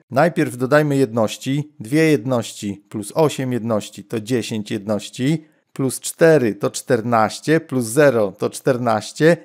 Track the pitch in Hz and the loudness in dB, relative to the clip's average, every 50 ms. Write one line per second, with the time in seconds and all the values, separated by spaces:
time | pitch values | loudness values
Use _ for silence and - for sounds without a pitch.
0 | _ _ - 131 156 175 - - 151 131 120 123 127 127 147 147 151 147 143 139 | _ _ 0 2 2 2 2 0 -2 -2 -2 -4 -2 2 2 2 2 2 2 2
1 | 135 113 110 120 110 104 - - - 131 135 147 143 147 _ _ 110 107 135 156 | 0 0 2 0 0 0 -2 -6 -6 -4 -4 -4 -4 -6 _ _ -10 -2 0 2
2 | 160 156 151 131 104 131 131 120 107 - - - - 104 98 - _ _ - 113 | 4 4 4 2 2 0 -2 -2 -2 -6 -10 -10 -8 -8 -8 -8 _ _ -10 -10
3 | 101 - - - 160 143 156 - 135 127 123 120 104 117 113 104 - - - - | -10 -6 -2 0 0 0 0 -2 -4 -4 -4 -4 -2 -2 -2 -2 -2 -6 -14 -18
4 | 95 - - 117 107 104 131 117 101 - 120 110 104 - 123 110 98 101 107 101 | -14 -8 -8 -8 -6 -2 -4 -4 -2 -4 -6 -6 -6 -6 -8 -8 -4 -4 -4 -4
5 | - - - - 123 139 160 156 156 _ _ _ _ _ _ - 139 131 120 - | -4 -10 -8 -4 -2 -2 -2 -2 -4 _ _ _ _ _ _ -4 -4 -4 -4 -6
6 | - - - - 170 165 160 147 123 110 98 98 - 131 - - - - 135 113 | -10 -12 0 4 4 6 6 6 4 2 -2 -2 -4 -4 -4 -6 -2 0 0 0
7 | 104 120 120 113 110 101 - - - - 156 160 160 - - 131 120 107 113 143 | 2 2 2 2 2 2 0 -6 -2 0 0 0 0 -2 -4 -2 -2 0 2 4
8 | - 139 139 117 107 98 87 - - 120 - - - 147 131 120 123 120 113 110 | 4 4 4 4 0 0 -2 -4 -6 -6 -6 -4 -2 -2 0 0 0 0 0 -2
9 | 104 - - - 147 160 175 160 - | -2 -8 -4 2 4 4 4 2 -2